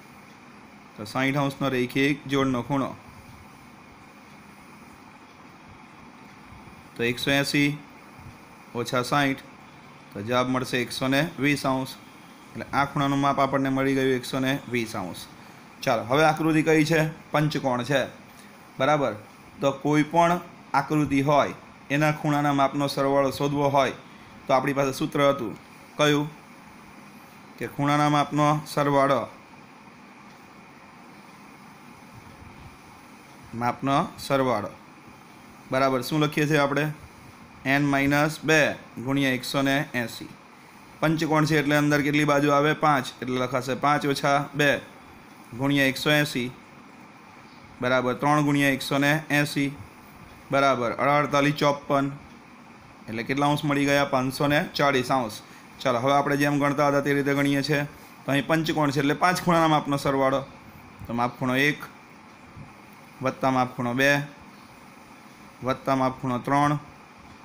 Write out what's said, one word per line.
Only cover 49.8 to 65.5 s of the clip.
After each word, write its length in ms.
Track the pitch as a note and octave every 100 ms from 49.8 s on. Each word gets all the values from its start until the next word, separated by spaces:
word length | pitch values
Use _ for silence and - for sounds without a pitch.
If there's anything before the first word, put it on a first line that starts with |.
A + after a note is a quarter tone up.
| - - - - - - -
બરાબર 400 | C3+ C#3 B2 A#2 -
અડતાલીસ 580 | C3+ D3 C#3 C#3+ C#3+ D3
ચોપન. 500 | D3 C#3+ - C#3 C#3 C#3 - - - - - - - - -
એટલે 140 | A2+
કેટલા 220 | A#2 C#3 C#3+
અંશ 180 | D3
મળી 220 | D3+ C#3+ C#3+
ગયા? 200 | C#3+ C#3
પાંચસો 420 | C3 C3 B2+ C#3+
ને 220 | D3 E3 -
ચાળીસ 360 | C#3+ C3 B2
અંશ. 300 | C3+ A2+ G#2+ - - - -
ચાલો, 180 | C3+ A#2+
હવે 140 | C3+
આપણે 240 | C#3+ C#3+ C#3+
જેમ 220 | C#3+ D3
ગણતા 280 | C#3+ C#3 C#3+
હતા 120 | C#3+
તે 140 | C#3
રીતે 200 | C#3+ C#3
ગણીએ 300 | C#3 C#3 C#3+
છીએ. 200 | C3+ D3 C#3+ - - - -
તો 60 |
અહીં 160 | C#3 C#3
પંચકોણ 440 | D#3+ D#3 D#3 D3
છે 80 | C3+
એટલે 140 | C#3
પાંચ 280 | D3 F3+ F3+
ખૂણાના 260 | F3 E3 D#3+
માપનો 300 | D3+ C#3+ C#3+
સરવાળો. 480 | D3+ C3+ C3+ C3+ C3 - - - - - -
તો 60 |
માપખૂણો 420 | A#2+ B2 - B2+ B2+
એક, 200 | D3 D3 - - - - - - - - - - - - - -
વત્તા 300 | B2+ C3 C3+
માપખૂણો 420 | C3 B2 - A#2+
બે, 280 | B2 C#3 C#3+ D3 - - - - - - - - - - - -